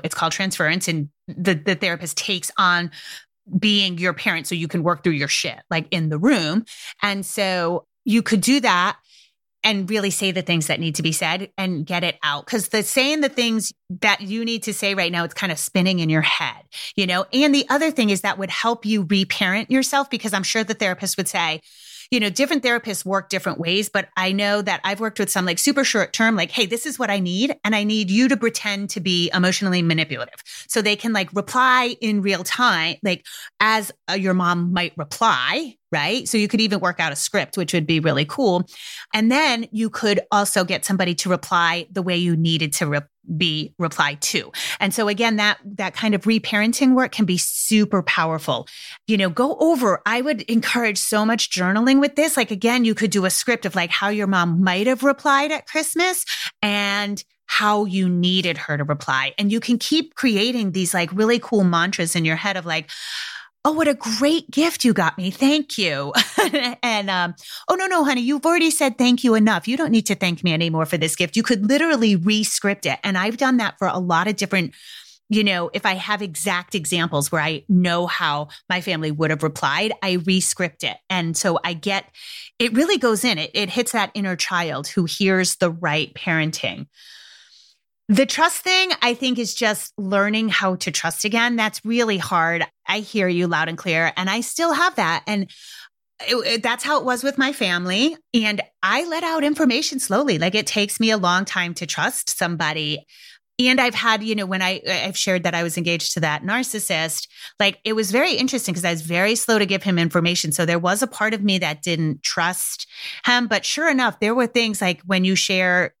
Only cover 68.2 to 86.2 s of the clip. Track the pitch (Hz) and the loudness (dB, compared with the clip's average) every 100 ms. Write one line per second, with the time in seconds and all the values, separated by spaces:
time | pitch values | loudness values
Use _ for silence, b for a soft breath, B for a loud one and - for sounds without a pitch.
68.2 | 240 285 330 339 330 - 277 226 247 247 | 0 2 2 4 4 2 0 2 4 4
69.2 | 247 220 214 180 220 269 311 226 - 190 | 4 6 6 4 0 -2 2 2 2 0
70.2 | 185 165 175 160 170 160 151 165 160 - | 0 0 0 2 0 0 0 0 0 0
71.2 | 175 226 226 214 208 285 330 269 220 190 | 0 0 0 2 4 2 4 4 4 4
72.2 | 185 214 208 - 202 202 143 135 202 190 | 2 2 0 -2 -2 -2 -2 -2 -2 -2
73.2 | 202 226 262 247 208 - 185 185 180 165 | -2 0 2 2 0 -2 -2 0 2 2
74.2 | 196 202 196 190 165 B B B B B | 2 -2 0 0 -2 B B B B B
75.2 | - 214 208 180 170 202 208 185 185 208 | -2 2 2 0 -2 -2 -2 -2 -2 -4
76.2 | 202 151 202 180 180 196 151 175 175 147 | -4 -4 -2 -2 -2 -6 -2 -2 0 -2
77.2 | 143 165 151 156 - 180 180 170 175 - | -2 0 -2 -4 2 2 4 0 -2 0
78.2 | 165 147 147 B - 180 190 160 156 151 | -2 -2 -6 B -4 -4 -2 -4 -2 0
79.2 | 156 156 156 151 143 151 214 - 196 180 | 0 0 -2 -2 -2 0 -2 -4 -2 0
80.2 | 170 190 - - 175 - 131 - - 185 | 2 0 0 -2 -4 -4 -8 -8 -6 -4
81.2 | 165 160 190 170 175 165 202 196 - B | -2 -2 0 0 -2 -4 -4 -4 -6 B
82.2 | B B B - 233 220 339 359 240 208 | B B B -4 0 2 2 2 2 2
83.2 | 247 165 156 - 196 247 240 226 190 208 | 0 -2 -2 -4 -2 -2 -2 0 -2 -2
84.2 | 196 175 - 180 170 139 156 202 170 - | -4 -2 -2 -2 -2 -4 -4 -2 0 0
85.2 | 190 185 180 - 180 165 170 151 - - | 2 2 2 0 -2 0 -2 -2 -4 -6